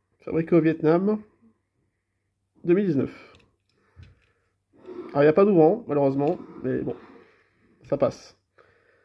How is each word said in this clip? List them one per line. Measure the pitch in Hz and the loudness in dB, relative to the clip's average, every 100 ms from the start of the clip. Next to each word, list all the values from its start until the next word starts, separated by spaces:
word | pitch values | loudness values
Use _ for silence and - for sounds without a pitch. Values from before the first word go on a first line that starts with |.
| _ _ | _ _
Fabriqué | - 160 165 | -6 -4 2
au | 170 | 2
Vietnam. | 160 156 151 170 196 214 - _ _ _ _ _ _ _ _ _ _ _ _ _ | 2 0 2 2 0 -4 -8 _ _ _ _ _ _ _ _ _ _ _ _ _
Deux | 165 | -2
mille | 180 196 | 0 0
dix-neuf. | 139 127 - - - _ _ _ _ _ - - _ _ _ _ _ _ _ - - - | -2 -4 -8 -20 -20 _ _ _ _ _ -20 -20 _ _ _ _ _ _ _ -18 -16 -6
Alors | 139 | 0
il | |
n'y | 147 | 2
a | |
pas | 156 208 | 4 4
d'ouvrant | 180 160 226 - | 4 4 2 -4
malheureusement. | 143 139 135 143 185 - - | -2 -2 0 -2 -4 -10 -12
Mais | 127 127 | -8 -6
bon. | - - - - _ _ _ _ _ _ | -8 -12 -18 -20 _ _ _ _ _ _
Ça | - 139 | -10 -4
passe. | 123 - - _ _ _ _ _ _ _ | -4 -6 -18 _ _ _ _ _ _ _